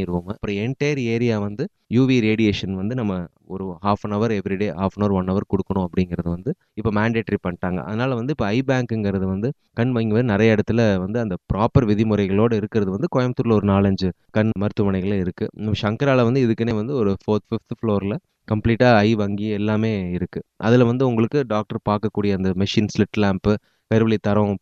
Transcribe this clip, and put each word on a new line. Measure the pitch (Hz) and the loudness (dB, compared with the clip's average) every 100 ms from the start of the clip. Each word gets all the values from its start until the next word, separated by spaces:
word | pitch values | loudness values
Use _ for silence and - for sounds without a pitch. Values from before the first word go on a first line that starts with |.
ரூமு, | 90 87 87 | -2 -4 -4
அப்புறம் | 110 104 101 | -8 -6 -4
entire | 113 135 143 143 | -4 -2 -2 -2
area | 117 117 120 107 | -2 0 0 0
வந்து | 104 104 175 _ - | -2 -6 -8 _ -2
யூ | 113 131 | 2 4
V | 127 | 4
radiation | 107 110 107 95 90 | 4 4 2 2 -2
வந்து | 95 101 | -4 -4
நம்ம | 127 104 92 85 _ - | -2 -2 -2 -6 _ -14
ஒரு | 95 95 85 | -10 -10 -6
half | 101 101 | -2 -2
an | 104 | -2
hour | 104 117 | -2 0
every | 104 95 95 | -2 -4 -4
day, | 104 | -4
half | 78 95 | -2 -4
an | - | 0
hour, | 104 | 0
one | 95 92 | 2 0
hour | 95 - | -2 -4
கொடுக்கணும் | 98 - 98 87 | -6 -4 -4 -2
அப்படிங்கிறது | 92 90 85 85 | -2 -2 -4 -6
வந்து | 85 101 175 _ | -6 -6 -10 _
இப்போ | - 107 | -6 -2
mandatory | 104 110 113 104 101 | 0 0 -2 -2 -4
பண்ணிட்டாங்க. | 90 87 92 90 | -4 -6 -4 -4
அதனால | 76 107 127 | -4 -4 -4
வந்து | 120 127 | -4 -4
இப்போ | 151 104 | -4 -2
ஐ | 117 | 0
பேங்க்குங்கிறது | 135 131 123 110 101 95 95 | 0 0 0 -2 0 0 -2
வந்து | 95 117 - _ | -2 -4 -6 _
கண் | - 123 | -2 0
வங்கி | 120 113 | 0 2
வந்து | 107 123 | 2 2
நிறைய | 101 113 107 | 4 4 4
இடத்துல | 101 113 113 95 | 2 2 2 2
வந்து | 92 117 | -2 -4
அந்த | 110 87 - | -4 -4 -4
proper | 95 113 139 113 | -2 4 4 4
விதிமுறைகளோடு | 104 110 101 98 98 117 110 | 2 2 2 2 2 2 0
இருக்கிறது | 104 113 95 | -2 -2 -2
வந்து | 98 170 | -2 -2
கோயம்புத்தூர்ல | 131 127 123 117 | 0 -2 0 2
ஒரு | 107 101 | 2 4
நாலஞ்சு | 98 98 95 92 - _ | 4 4 2 -2 -4 _
கண் | 110 107 95 | 0 0 0
மருத்துவமனைகளே | 104 - 101 95 95 101 | -2 0 0 0 -2 -2
இருக்கு. | 90 - 110 | -2 -4 -8
நம்ம | - 107 101 | -6 -4 -2
சங்கரால | 104 110 139 131 | -2 0 0 2
வந்து | 113 135 | 2 2
இதுக்குன்னே | 120 113 117 | 2 0 -2
வந்து | 110 113 | -2 -4
ஒரு | 143 101 95 | -2 0 0
fourth, | - 107 - | -2 -2 -2
fifth | 113 - 117 | -8 -8 -6
ஃப்ளோர்ல | 113 101 98 135 - _ - | -2 0 -2 -6 -10 _ -4
கம்ப்ளீட்டா | 107 110 113 123 110 | -2 0 4 4 6
ஐ | 107 | 4
வங்கி | 110 101 101 107 | 2 0 -4 -4
எல்லாமே | 101 104 107 110 104 90 | -2 0 0 0 -2 -4
இருக்கு. | 87 87 - - - | -4 -6 -8 -12 -4
அதுல | 110 123 | 2 4
வந்து | 117 123 131 | 4 2 0
உங்களுக்கு | 120 117 151 120 | 2 0 0 -2
doctor | 107 110 117 | -2 -4 -4
பார்க்கக்கூடிய | - 104 107 - 104 95 | -2 0 0 -2 0 0
அந்த | 95 90 | 0 0
machine, | 98 - 104 | 0 0 0
slit | - 101 - | 2 0 2
lamp, | 101 95 104 - _ _ - | 0 2 0 0 _ _ -2
கருவிழி | 110 113 107 | 2 2 0
தரம் | 107 101 101 98 | 0 2 2 0